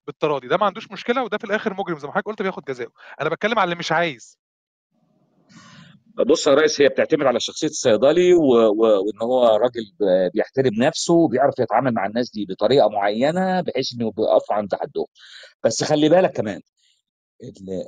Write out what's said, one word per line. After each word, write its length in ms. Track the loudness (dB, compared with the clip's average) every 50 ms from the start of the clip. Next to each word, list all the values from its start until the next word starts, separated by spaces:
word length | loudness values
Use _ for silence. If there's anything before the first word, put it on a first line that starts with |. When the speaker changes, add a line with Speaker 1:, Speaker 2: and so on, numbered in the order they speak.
| -16
Speaker 1:
بالتراضي، 420 | -16 -10 -4 -2 -2 -2 -2 -2 -2
ده 80 | -2
ما 100 | 0 0
عندوش 240 | -2 -2 -6 -16 -16
مشكلة، 320 | -16 -12 -6 -4 -4 -4 -4
وده 140 | -4 -6 -8
في 60 | -6
الآخر 300 | -4 -6 -4 -4 -6 -6
مجرم 240 | -6 -6 -6 -8 -8
زي 80 | -8
ما 60 | -6
حضرتك 140 | -6 -6 -6 -6
قلت 140 | -8 -6
بياخد 220 | -6 -6 -6 -8 -10
جزاؤه. 280 | -10 -10 -8 -10 -12 _ _ -20 -18 -10 -6
أنا 80 | -6 -6
بتكلم 300 | -4 -2 -2 -2 0 0
على 60 | 0
اللي 120 | -2 -2 -6
مش 140 | -4 -2
عايز. 460 | 0 0 0 -2 -4 -10 -16 -20 _ _ _ _ _ _ _ _ _ _ _ _ _ _ _ _ _ _ _ _ _ _ _ _ -20 -20 -20 -20 -20 -20 -20 -20 _ _ _ _ -6 -4 0
Speaker 2:
بص 200 | 2 2 2 4
يا 80 | 4 4
ريس، 260 | 4 4 2 2 4
هي 80 | 2 2
بتعتمد 380 | 2 0 0 0 0 0 2
على 140 | 2 0 0
شخصية 260 | -4 -6 -8 -6 -6
الصيدلي 680 | -6 -6 -2 0 2 2 4 4 4 4 4 4 6 6
و-، 60 | 6 6 4 4 6 4 4
و-، 360 | 4 4 4 4 4 2 0
وإن 160 | -4 -6 -6
هو 240 | -4 -2 2 4 4 4 4
راجل 260 | 4 2 0 -2 -4 -12 -12 _ -2
ب-، 300 | 0 2 2 2 2 0 -2
بيحترم 400 | -4 -6 -4 -2 -2 -2 0 0
نفسه 400 | 0 0 0 0 -2 -2 2 2
وبيعرف 440 | 4 2 2 2 0 0 0 0 -2
يتعامل 360 | -2 0 0 0 0 0 -2
مع 120 | -2 -4
الناس 240 | -4 -4 -4 -6 -6
دي 160 | -6 -10 -10 -8
بطريقة 400 | -6 -2 0 2 4 4 4 4
معينة 720 | 2 0 -2 -2 -2 0 -2 -2 0 -2 -2 -2 -2 -4
بحيث 320 | -4 -4 -4 -6 -6 -6 -6
إنه 160 | -6 -6 -6
بيقف 400 | -2 -2 0 2 2 2 2 0
عند 220 | -4 -4 -4 -4 -6
حدهم. 320 | -6 -8 -8 -8 -8 -8 -10 _ _ -20 -20 -20 -20 -20 -20 _ _ -2
بس 200 | -2 -2 -2 -2
خلي 240 | -2 0 2 4 4
بالك 240 | 4 4 4 2
كمان 280 | -2 -4 -6 -6 -8 -10 -14 _ _ _ _ _ _ _ _ _ _ _ _ _ _ -20 -20
إن، 240 | -20 -18 -16 -12 -10 -8 -8 -10